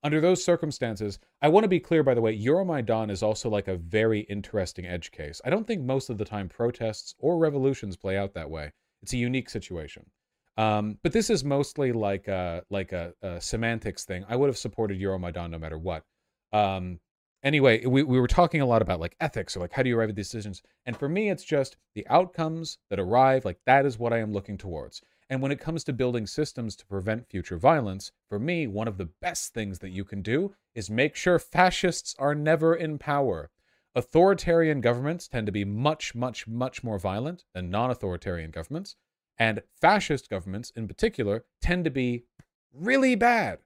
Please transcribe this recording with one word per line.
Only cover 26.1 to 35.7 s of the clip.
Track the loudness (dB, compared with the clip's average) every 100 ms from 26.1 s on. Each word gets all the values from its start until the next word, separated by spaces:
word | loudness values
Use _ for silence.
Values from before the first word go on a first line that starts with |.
| 0 -4
systems | -4 -4 -4 -8 -10
to | _
prevent | -6 -2 -4 -4
future | -8 -6 2
violence, | 4 4 0 -6 -12 _ _
for | -6
me, | -2 -2 -4
one | -4 -4
of | -4
the | -8 _
best | -6 -6 -8
things | -6 -6 -8
that | -10
you | -10 -8
can | -8
do | -2 -2 -2 -8 _
is | -12 -6
make | 0 0 0
sure | 2 2
fascists | 2 4 4 4 -2 -2 -8 -4
are | -2
never | 0 2 4 4
in | 2 0 -6
power. | -2 0 0 -2 -6 _ _ _ _
Authoritarian | -4 2 6 6 6 4 4 4 4
governments | 2 2 0 -4 -4
tend | -4
to | -2
be | -2
much, | -2